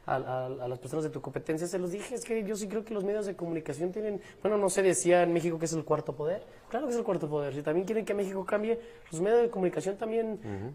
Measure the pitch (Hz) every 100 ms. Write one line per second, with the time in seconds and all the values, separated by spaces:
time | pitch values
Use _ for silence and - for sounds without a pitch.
0 | - 135 - 127 131 135 123 127 127 156
1 | 156 131 135 147 165 156 175 185 180 196
2 | - 240 - 226 202 214 208 202 214 208
3 | 190 214 202 180 170 165 156 139 180 208
4 | 214 202 - - 190 214 196 196 190 175
5 | 170 175 175 170 170 165 160 160 151 151
6 | 151 135 151 202 - - - 233 294 233
7 | 226 170 151 147 143 135 147 165 190 220
8 | 208 202 190 190 185 208 220 233 - -
9 | - 160 196 233 233 208 180 156 165 202
10 | 220 226 220 196 107 98 113